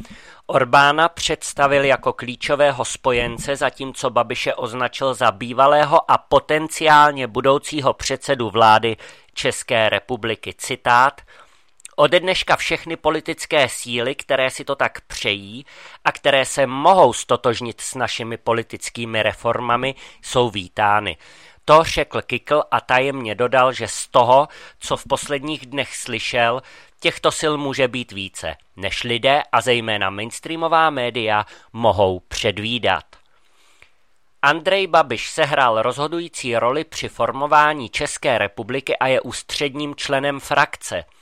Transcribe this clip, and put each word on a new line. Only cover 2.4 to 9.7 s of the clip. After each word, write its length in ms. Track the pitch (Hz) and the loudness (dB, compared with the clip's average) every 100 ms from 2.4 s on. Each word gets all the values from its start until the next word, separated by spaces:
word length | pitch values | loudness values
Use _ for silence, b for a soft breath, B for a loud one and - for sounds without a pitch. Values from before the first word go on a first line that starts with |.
| - 143 143 131 | -4 2 2 0
spojence, 720 | 117 - - 120 120 117 - 139 | -6 -4 -2 0 -2 -4 -6 -2
zatímco 540 | 135 - 135 123 135 | -2 -4 -10 -6 -2
Babiše 440 | 117 117 123 143 | 0 -2 -2 -4
označil 600 | - 123 123 123 - 135 | -4 -6 -4 -6 -2 -4
za 180 | 120 120 | 0 2
bývalého 800 | 98 120 123 139 147 147 156 - | 0 -2 2 4 6 4 4 4
a 80 | 127 | 2
potenciálně 1080 | - 139 - 156 156 - 156 151 147 143 123 | 4 2 2 -2 -2 -2 6 8 6 4 -4
budoucího 640 | 104 135 143 - 151 131 | 0 2 2 0 -4 -2
předsedu 580 | - - 135 - 135 113 | -2 -2 -4 -2 -2 0
vlády 460 | 101 110 110 113 110 B B B | 4 6 6 4 -4 B B B
České 540 | - 135 - - | -6 -4 -4 -2